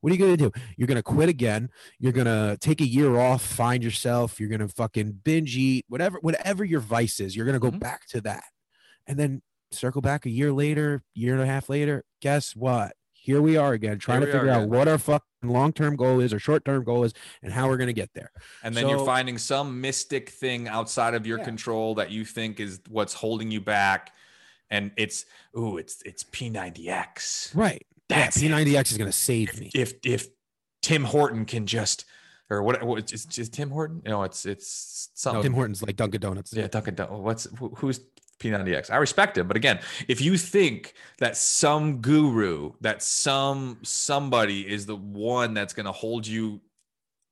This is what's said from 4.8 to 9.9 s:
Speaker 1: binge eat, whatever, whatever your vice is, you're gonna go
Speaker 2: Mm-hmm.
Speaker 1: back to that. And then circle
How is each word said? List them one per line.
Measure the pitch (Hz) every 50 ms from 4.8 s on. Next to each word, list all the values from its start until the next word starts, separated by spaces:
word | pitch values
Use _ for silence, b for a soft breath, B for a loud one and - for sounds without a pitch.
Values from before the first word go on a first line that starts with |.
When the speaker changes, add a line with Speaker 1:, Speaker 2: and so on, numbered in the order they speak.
| 117 107 - 113 104 107 104 95 -
Speaker 1:
binge | 156 160 165 156 131 120
eat, | 131 131 131 131 127 -
whatever, | - 123 156 175 196 180 170
whatever | 160 160 175 - - 196 202 190 214
your | 180 165 143
vice | 110 104 117 117 117 107 - -
is, | 101 95 92
you're | 110 113
gonna | 135 135 123
go | 123 123
Speaker 2:
Mm-hmm. | - 208
Speaker 1:
back | - 120 - - - -
to | - 117
that. | 104 107 - - - - _ _ _ _ b b b b b b b
And | - 143
then | 143 147 139 135 131 _ _ _ _ _ -
circle | - - - 127